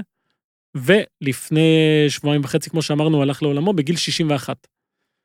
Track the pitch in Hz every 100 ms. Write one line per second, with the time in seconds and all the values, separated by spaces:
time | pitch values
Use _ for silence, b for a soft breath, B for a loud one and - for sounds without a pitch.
0 | 208 _ _ _ _ _ _ 139 127 202
1 | - _ 139 127 - 156 160 160 156 156
2 | 147 - 147 147 135 156 - 160 - 151
3 | 156 151 139 135 151 143 180 185 139 170
4 | - 147 156 143 - 131 _ _ _ _
5 | _ _